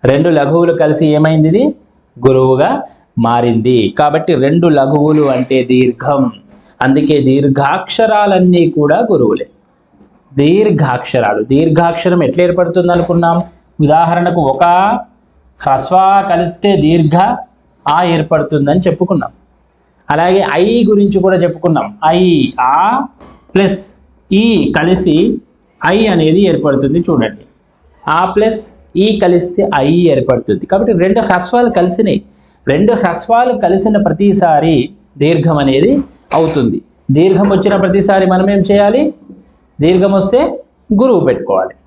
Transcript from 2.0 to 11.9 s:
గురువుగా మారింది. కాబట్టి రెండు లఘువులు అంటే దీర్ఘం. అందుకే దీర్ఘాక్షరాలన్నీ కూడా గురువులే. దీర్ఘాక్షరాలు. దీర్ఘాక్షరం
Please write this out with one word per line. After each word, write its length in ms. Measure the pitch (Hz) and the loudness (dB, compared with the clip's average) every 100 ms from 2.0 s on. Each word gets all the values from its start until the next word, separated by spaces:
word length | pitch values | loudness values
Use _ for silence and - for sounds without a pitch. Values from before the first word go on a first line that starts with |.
| _ - | _ -2
గురువుగా 540 | 123 131 131 131 151 - - - _ - 117 | 0 2 2 2 0 -2 -8 -18 _ -4 -2
మారింది. 540 | 120 120 113 113 127 101 - | 0 0 0 0 0 0 0
కాబట్టి 320 | 147 151 160 156 135 | 0 0 -2 0 0
రెండు 220 | 165 170 147 | 0 2 2
లఘువులు 460 | 135 147 147 156 147 127 | 2 0 2 2 0 -2
అంటే 220 | 127 131 120 | -2 -2 0
దీర్ఘం. 520 | 127 127 117 127 143 127 110 - - _ _ 127 | 0 0 -2 -4 -2 -2 -4 -20 -20 _ _ -2
అందుకే 320 | 135 147 151 131 | 0 0 0 2
దీర్ఘాక్షరాలన్నీ 1300 | 135 143 135 139 175 - - 226 214 208 185 185 175 160 151 | 0 0 0 -2 -4 -6 -2 0 0 0 2 2 2 0 0
కూడా 200 | 147 165 233 | 0 0 0
గురువులే. 360 | 170 120 98 - _ _ _ _ _ _ _ _ 135 | 0 0 -2 -8 _ _ _ _ _ _ _ _ -2
దీర్ఘాక్షరాలు. 1000 | 143 185 214 160 143 123 - 131 107 104 117 | 0 2 2 0 0 -2 -4 -2 -2 -2 -2
దీర్ఘాక్షరం 680 | 135 160 156 170 | 0 2 2 0